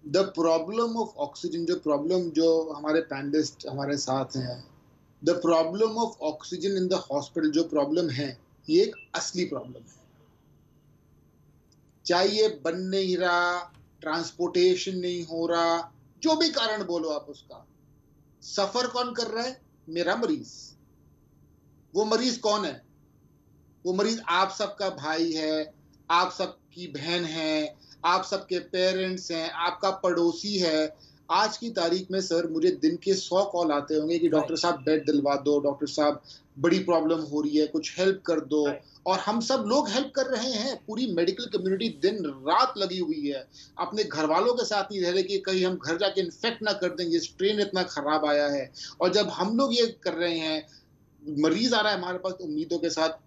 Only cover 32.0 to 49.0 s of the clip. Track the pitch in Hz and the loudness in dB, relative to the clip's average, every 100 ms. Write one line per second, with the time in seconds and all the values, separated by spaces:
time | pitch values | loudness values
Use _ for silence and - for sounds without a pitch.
32 | 180 190 185 165 170 160 180 143 156 170 | 0 -4 0 0 0 2 2 4 2 2
33 | - 190 - 180 202 180 170 147 143 156 | 0 0 2 2 2 0 2 0 0 -2
34 | 156 170 165 151 151 165 170 139 135 156 | 0 2 4 2 2 0 0 0 2 2
35 | 147 143 143 139 139 147 143 139 139 - | 4 2 2 2 2 2 2 -2 -4 2
36 | 147 147 - - _ - 165 185 185 165 | 2 0 -8 -20 _ -2 2 2 2 2
37 | 156 165 147 147 147 151 151 156 - - | 2 0 -2 -2 0 2 2 0 -4 0
38 | 190 190 - 160 147 151 147 139 - - | 2 2 0 -2 2 2 2 -2 -10 -8
39 | 175 185 - 226 - 262 208 262 226 226 | -2 0 0 -2 0 0 2 2 2 -2
40 | 285 - 254 240 254 226 254 240 - 220 | -2 -2 -2 -2 -2 -2 -4 -6 -8 -4
41 | 254 165 175 190 240 214 185 190 226 147 | -2 2 0 0 -4 -2 0 0 -2 0
42 | 175 214 156 135 135 190 262 220 190 185 | 0 0 -4 -4 2 4 4 0 -4 -2
43 | 170 156 143 135 - - - - 180 208 | -4 -2 -4 -6 -8 -20 -20 -6 -4 -2
44 | 208 147 156 165 226 247 202 208 196 202 | -2 0 2 4 4 2 0 0 -2 -2
45 | 175 185 185 196 - 185 185 185 - 170 | 0 0 0 -2 0 0 0 -2 -2 0
46 | 196 190 175 - 233 233 214 202 180 160 | 0 0 -4 -2 -4 -2 -4 -2 -2 -2
47 | 175 165 160 - 190 208 202 185 180 - | 0 0 -2 -2 0 2 0 0 -2 -2
48 | 143 151 151 147 147 143 131 - - - | 0 0 2 2 2 0 -4 -10 -16 0